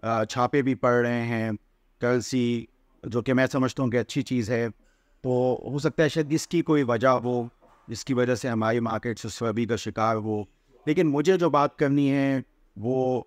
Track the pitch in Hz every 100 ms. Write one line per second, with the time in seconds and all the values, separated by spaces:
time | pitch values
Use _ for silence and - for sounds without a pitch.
0 | 110 113 110 127 123 143 131 123 127 120
1 | 120 120 117 117 113 107 _ _ _ -
2 | 120 123 107 131 120 117 113 _ _ _
3 | 113 113 113 127 131 143 127 - 127 120
4 | 110 143 123 127 110 120 117 - _ _
5 | _ _ 127 123 127 127 - 139 151 -
6 | 156 165 147 156 - 170 156 151 127 117
7 | 131 127 117 123 117 _ _ _ - 113
8 | - 123 123 123 131 113 110 120 117 107
9 | 120 107 110 - 117 107 113 113 - 107
10 | 110 110 107 107 101 _ _ _ - 156
11 | 165 143 151 185 170 143 143 - 143 143
12 | 139 139 139 135 123 _ _ - 107 131
13 | 127 127